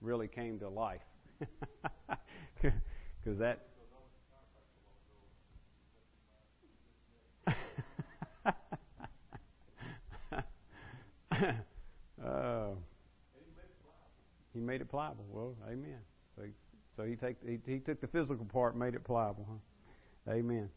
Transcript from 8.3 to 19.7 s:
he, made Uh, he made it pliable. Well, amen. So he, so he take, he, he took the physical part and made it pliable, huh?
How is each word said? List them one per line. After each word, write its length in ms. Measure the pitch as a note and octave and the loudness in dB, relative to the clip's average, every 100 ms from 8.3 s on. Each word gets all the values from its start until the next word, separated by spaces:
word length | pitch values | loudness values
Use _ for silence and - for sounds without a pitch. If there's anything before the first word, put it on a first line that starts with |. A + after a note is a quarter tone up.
| - G#3+ - - - - - - - - - - - - - - - - - - D3 - - - - - - - - - - | 0 2 2 -2 -10 -10 -14 -14 -14 -14 -14 -14 -20 -20 -14 -12 -12 -12 -10 -6 -4 -4 -8 -18 -18 -14 -14 -16 -14 0 4
he, 40 | |
made 120 | F#3 A#2 - - - - - - | 6 4 -4 -10 -12 -12 -18 -8
Uh, 460 | B2+ C3+ B2+ A#2 G#2 G2 E2+ - - - - - - - - - - - - - - - - | -2 0 2 2 0 -4 -8 -16 -20 -20 -20 -20 -20 -18 -20 -20 -20 -20 -20 -20 -20 -20 -10
he 60 | A#2+ | -4
made 220 | A#2 C3 | 0 0
it 80 | A#2+ | -2
pliable. 360 | C#3 D3+ A#2+ G2+ | -2 -2 -4 -8
Well, 240 | G#2 A#2+ A#2 G#2 | -6 -6 -6 -6
amen. 320 | B2 D3+ C3 G2 - - - | -6 -6 -10 -14 -20 -20 -12
So 80 | |
he, 80 | G#2 G2+ - - - - | -12 -12 -18 -20 -16 -4
so 80 | |
he 120 | A2 A#2+ | -2 0
take, 220 | B2 B2 A#2+ | -2 -4 -4
he, 140 | A#2 B2+ | -4 -2
he 140 | C3 | -2
took 220 | C3+ C#3+ | 0 -2
the 60 | B2+ | 2
physical 380 | E3+ C#3 B2+ G#2+ | 2 2 2 2
part 280 | C3 A#2+ | 6 6
and 60 | A#2+ | 6
made 160 | B2 A#2+ | 2 0
it 80 | |
pliable, 420 | - A#2+ G#2+ G2+ G#2 | 2 4 4 0 -6
huh? 840 | A2 - | -10 -12